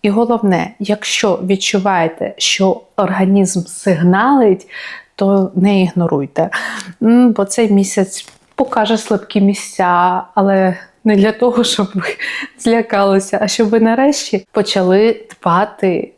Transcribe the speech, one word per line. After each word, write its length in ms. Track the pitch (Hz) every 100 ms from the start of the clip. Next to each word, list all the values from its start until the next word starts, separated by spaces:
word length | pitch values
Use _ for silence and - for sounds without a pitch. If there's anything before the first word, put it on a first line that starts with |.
І 60 | 208
головне, 640 | 202 233 233 208 185 202 -
якщо 600 | 202 208 - - 214 175
відчуваєте, 880 | 185 196 - 202 196 185 165 165 - -
що 440 | - - 190 - _ -
організм 640 | 185 185 190 196 190 190
сигналить, 1040 | 170 - 202 170 175 185 233 277 220 190 - - - - - -
то 360 | 196 196 190 185
не 260 | 190 202
ігноруйте. 680 | 185 180 170 147 139 - 170 - - - - -
М, 280 | 220 240 247
бо 140 | 214 196
цей 260 | - 220
місяць 600 | 202 196 - 190 - - _ _ -
покаже 420 | 262 - 214 226
слабкі 440 | - 208 - 208
місця, 800 | 196 196 - - 180 175 180 185 - -
але 420 | 196 190 190 180 - _
не 120 | 220 208
для 160 | 208
того, 320 | 214 247 240
щоб 240 | 233 - 196 190
ви 200 | - - - - 277 _
злякалися, 800 | - 226 226 202 196 196 196 202
а 60 | 208
щоб 220 | - 220
ви 100 | 226
нарешті 680 | 226 233 269 285 - 196 -
почали 760 | - 208 202 185 190 220 226 -
дбати 800 | - 180 175 208 - 196 165 -